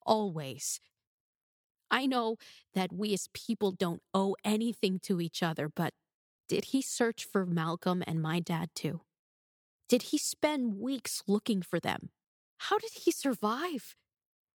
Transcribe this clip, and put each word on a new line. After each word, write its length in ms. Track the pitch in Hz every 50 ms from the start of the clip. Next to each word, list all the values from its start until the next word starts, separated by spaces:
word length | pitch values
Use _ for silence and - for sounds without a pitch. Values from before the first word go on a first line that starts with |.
| -
always. 760 | - 220 214 208 196 156 160 143 135 117 147 - - - - - _ _ _ _ _ _ _ _ _ _ _ _ _ _ _ _ _ _ _ _ -
I 160 | 220 247 269
know 320 | 262 262 247 226 220 226 - - - - - _ _ -
that 200 | 190 185 185 180
we 200 | 180 214 214 190
as 160 | 180 - - -
people 380 | - - - 226 - 214 190
don't 320 | 175 - 190 170 - - - _ -
owe 220 | 196 196 202 - - -
anything 560 | 208 214 214 233 240 208 - 226 190 185 180 -
to 160 | - 196 170
each 220 | 170 165 - -
other, 280 | 180 165 160 - 151 156
but 240 | - - 165 - - _ _ _ _ _ _ _ _ _ _
did 180 | - - - -
he 160 | - - 269
search 440 | 262 - - - 240 233 233 - -
for 200 | - - 202 185
Malcolm 580 | 180 170 170 160 165 165 - - 185 180 180 170
and 160 | - 165 160
my 180 | 156 160 165 175
dad 300 | 165 - 170 160 170 160 -
too? 260 | - - 151 - 165 - _ _ _ _ _ _ _ _ _ _ _ _ _ _ _ _ -
Did 140 | 240 247 -
he 140 | - 311
spend 640 | 294 - - - - - 302 302 269 247 226 196 196
weeks 440 | 220 262 277 240 - - - - -
looking 340 | - 196 208 - - 214 190
for 180 | 170 - - 165
them? 300 | - 98 - - - - - _ _ _ _ _ _ _ _
How 200 | - - - 403
did 140 | 427 440 453 -
he 180 | 403 - 359
survive? 840 | - - - 277 226 - 214 208 226 269 339 370 311 220 - - - _ _ _ _ _ _ _ _ _ _ _